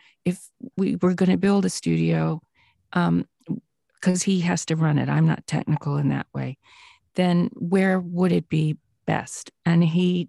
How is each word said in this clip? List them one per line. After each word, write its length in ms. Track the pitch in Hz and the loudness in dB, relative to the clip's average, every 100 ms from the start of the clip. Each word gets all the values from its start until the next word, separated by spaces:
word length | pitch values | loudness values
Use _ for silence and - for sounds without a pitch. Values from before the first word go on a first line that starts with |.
| _ _ | _ _
if 260 | 175 185 - _ - - | -6 -6 -8 _ -10 -4
we 200 | 190 175 | -2 0
were 180 | 185 | 0
gonna 240 | 180 185 185 | 2 2 2
build 260 | 196 202 | 2 2
a 60 | 185 | 0
studio, 720 | - - 82 82 82 160 160 - _ _ _ - | -2 -2 0 2 0 0 -4 -10 _ _ _ -6
um, 340 | 180 170 170 - _ - - - _ _ - | -2 0 0 -4 _ -10 -10 -12 _ _ -4
'cause 240 | 185 180 | 0 0
he 160 | - 190 | 2 0
has 260 | 175 175 - | 2 -2 -2
to 100 | 160 | 0
run 220 | 160 143 | 2 0
it. 100 | 131 | 0
I'm 180 | 147 160 | 2 2
not 200 | 151 - | 0 -4
technical 500 | 151 - 156 147 143 | -4 -2 -2 -2 -2
in 140 | 139 | -2
that 160 | 139 - | -2 -6
way. 240 | 139 131 135 _ - - _ _ | -8 -8 -10 _ -20 -20 _ _
Then 340 | - 180 175 175 | -2 2 2 0
where 440 | - 170 190 190 185 | -4 -2 2 2 0
would 320 | 180 175 185 | -2 0 2
it 180 | 175 160 | 0 0
be 280 | 160 156 151 _ _ - | -2 0 -4 _ _ -4
best? 440 | 151 - - - _ | -4 -4 -14 -18 _
And 180 | 175 170 | 0 2
he 460 | 170 170 180 180 | 2 2 0 0